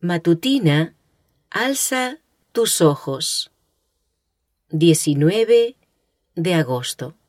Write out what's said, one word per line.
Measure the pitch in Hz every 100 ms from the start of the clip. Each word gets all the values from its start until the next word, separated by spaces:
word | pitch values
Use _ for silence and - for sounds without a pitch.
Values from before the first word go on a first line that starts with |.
Matutina, | 170 175 165 165 254 277 180 147 160 _ _ _ _ _ _
alza | 196 247 269 - 262 254 294 _ _ _
tus | - 226 -
ojos. | 165 143 - 135 - - - _ _ _ _ _ _ _ _ _ _ _ _
Diecinueve | 160 165 156 - 143 151 208 226 233 233 262 _ _ _ _ _
de | - 170
agosto. | 175 139 127 123 - 131 -